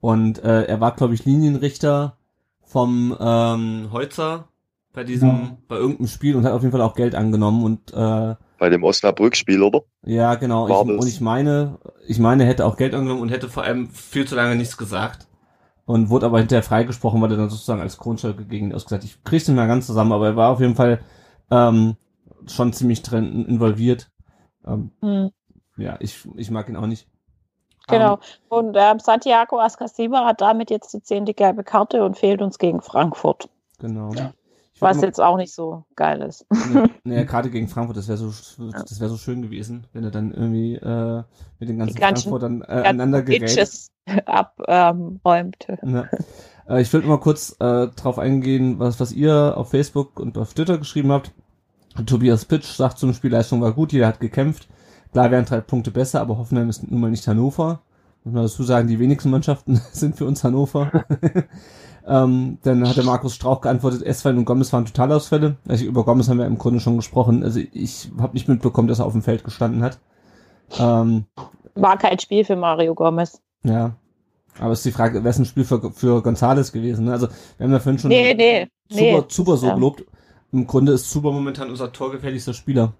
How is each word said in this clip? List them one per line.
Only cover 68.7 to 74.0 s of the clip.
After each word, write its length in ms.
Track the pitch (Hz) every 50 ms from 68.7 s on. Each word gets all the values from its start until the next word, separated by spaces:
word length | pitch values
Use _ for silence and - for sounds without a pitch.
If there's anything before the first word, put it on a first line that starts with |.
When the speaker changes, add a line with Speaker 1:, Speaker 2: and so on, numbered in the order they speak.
| 123 - 117
Speaker 1:
dass 140 | 113 117 110
er 60 | -
auf 60 | -
dem 100 | 107 113
Feld 200 | 107 - 117 113
gestanden 400 | - - 107 - 120 117 120 117
hat. 160 | 117 127 131 _ _ _ _ _ _ _ _ _ _ _ _ _ _ _ - -
Ähm, 460 | 123 120 117 113 113 117 117 110 104 _ _ - - - - _ _ - _
Speaker 4:
War 240 | 202 196 190 190 196
kein 200 | - - 185 185
Spiel 240 | - _ 202 202 214
für 100 | - 196
Mario 400 | 180 180 170 160 160 170 160 165
Gomez. 460 | - 165 165 160 165 170 - - _ _ _ _ _ -
Speaker 1:
Ja. 320 | 120 113 117 113 120 117 -